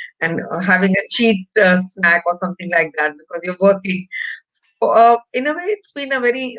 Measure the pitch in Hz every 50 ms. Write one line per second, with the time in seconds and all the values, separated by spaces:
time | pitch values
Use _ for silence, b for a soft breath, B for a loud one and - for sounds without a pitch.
0 | B B B - 165 165 170 - - - - 175 185 185 185 180 190 190 190 202
1 | - - - - 233 226 214 185 185 _ - 214 202 185 180 185 185 190 - 196
2 | 180 170 170 170 - 170 175 175 190 185 185 - 180 170 175 170 160 156 151 156
3 | 151 151 147 147 - - 175 170 170 180 180 180 190 196 196 190 190 196 185 185
4 | 185 - B B B B B B B B - - _ _ _ - 226 208 - 220
5 | 233 233 233 233 - _ - 254 262 294 311 339 349 392 415 415 _ _ - 285
6 | 285 269 277 262 240 240 240 262 262 247 247